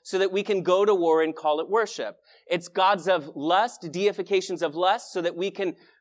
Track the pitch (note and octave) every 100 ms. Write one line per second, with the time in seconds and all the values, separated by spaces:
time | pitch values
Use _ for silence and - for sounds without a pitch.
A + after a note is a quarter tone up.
0 | - F#3+ F#3+ F#3+ G#3 G3 F3 F#3 G#3 F#3+
1 | E3 D#3+ D#3+ D#3+ D#3 D3+ E3 A3 G#3+ -
2 | G#2+ - _ _ - E3+ E3+ F#3+ F#3 G3
3 | F3 F3 C#3+ - D3+ F#3+ A#3+ - E3+ F3
4 | G3+ G3+ F3 F#3+ F#3+ E3+ E3 D#3 F#3 A#3
5 | - F#3 E3+ E3+ G3 G3 F#3 E3+ _ _